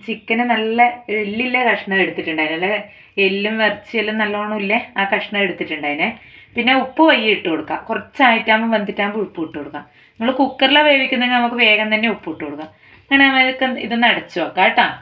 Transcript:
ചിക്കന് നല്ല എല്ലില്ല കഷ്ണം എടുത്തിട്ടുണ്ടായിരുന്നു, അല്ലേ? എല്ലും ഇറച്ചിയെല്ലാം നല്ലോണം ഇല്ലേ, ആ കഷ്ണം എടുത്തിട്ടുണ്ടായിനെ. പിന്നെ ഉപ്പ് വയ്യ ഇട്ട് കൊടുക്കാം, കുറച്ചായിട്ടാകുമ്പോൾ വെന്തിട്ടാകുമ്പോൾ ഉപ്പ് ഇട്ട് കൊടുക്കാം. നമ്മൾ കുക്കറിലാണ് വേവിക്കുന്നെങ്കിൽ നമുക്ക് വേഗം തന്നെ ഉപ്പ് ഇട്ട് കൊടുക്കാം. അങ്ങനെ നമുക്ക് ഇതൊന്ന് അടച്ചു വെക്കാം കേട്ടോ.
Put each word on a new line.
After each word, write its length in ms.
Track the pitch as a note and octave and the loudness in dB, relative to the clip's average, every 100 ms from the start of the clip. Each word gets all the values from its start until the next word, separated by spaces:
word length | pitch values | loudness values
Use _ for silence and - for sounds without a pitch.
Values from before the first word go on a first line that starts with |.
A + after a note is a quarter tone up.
| - | -10
ചിക്കന് 380 | G#3+ - A3+ A#3+ | -10 -4 -2 0
നല്ല 280 | A3 A3 A#3 A#3+ A#3+ - G#3+ | 0 0 2 2 2 -6 -4
എല്ലില്ല 380 | G3+ A3 B3 B3+ A#3 | -4 -4 -2 0 2
കഷ്ണം 280 | G3+ G3 G3 | 0 0 0
എടുത്തിട്ടുണ്ടായിരുന്നു, 640 | E3+ E3+ D#3+ D#3 D#3 D#3+ F#3 | 0 -2 -4 -4 -2 -2 -2
അല്ലേ? 100 | G#3 - - - G3+ F#3+ | -4 -6 -18 -10 0 0
എല്ലും 300 | G3 G#3 A3 G#3 | 0 -2 0 0
ഇറച്ചിയെല്ലാം 500 | G#3 - A3+ G#3+ A3 | -2 -4 -4 -2 -2
നല്ലോണം 340 | G#3 G#3 G#3+ G#3+ | -2 -2 -4 -4
ഇല്ലേ, 160 | G3 A#3 - - | -2 -2 -2 -4
ആ 40 | G3 | 0
കഷ്ണം 260 | G3 - G3+ F#3+ | -2 -2 -2 -2
എടുത്തിട്ടുണ്ടായിനെ. 640 | E3+ D#3+ D3+ D3 D3 G3+ - - - - A#3+ | -4 -8 -6 -6 -4 -4 -6 -18 -20 -10 -4
പിന്നെ 180 | A#3 C4 | 2 2
ഉപ്പ് 200 | B3+ - D#4 | 0 4 4
വയ്യ 260 | B3 A3 F#3+ | 4 2 0
ഇട്ട് 120 | F3+ | 0
കൊടുക്കാം, 280 | D3+ D3 E3 - | -4 -4 -8 -6
കുറച്ചായിട്ടാകുമ്പോൾ 840 | G#3+ - - B3+ A3+ A3 A3 A3+ G#3+ | -8 -6 2 4 4 2 2 2 0
വെന്തിട്ടാകുമ്പോൾ 480 | G3 G3 G3+ G#3+ F#3+ | -2 -4 -4 -4 -6
ഉപ്പ് 140 | - D#3 | -6 -8
ഇട്ട് 120 | D3+ | -8
കൊടുക്കാം. 260 | C#3+ D3 - _ _ - | -10 -12 -16 _ _ -4
നമ്മൾ 180 | A#3 C4 | -2 2
കുക്കറിലാണ് 460 | C4 - C4+ D4 D4+ | 0 2 2 4 4
വേവിക്കുന്നെങ്കിൽ 480 | C4+ C4 B3 B3 B3 | 4 2 0 0 0
നമുക്ക് 180 | A#3+ A#3+ A3+ | 0 2 2
വേഗം 220 | G#3+ G#3+ | 2 2
തന്നെ 160 | G#3+ A3+ F#3+ | 0 0 -4
ഉപ്പ് 140 | E3+ | -8
ഇട്ട് 100 | D#3 D3 | -8 -10
കൊടുക്കാം. 240 | D3 - _ _ - _ | -10 -14 _ _ -20 _
അങ്ങനെ 180 | C#4 C#4 | 4 4
നമുക്ക് 360 | C4 C4 C4 B3+ A#3 G3 | 4 2 0 -2 -2 -4
ഇതൊന്ന് 220 | A#3 A#3 | 0 2
അടച്ചു 280 | F#3 - F3 | 0 -4 -4
വെക്കാം 240 | D3 F3+ G#3+ | -2 2 2
കേട്ടോ. 220 | A#3 G3 - | 2 0 -4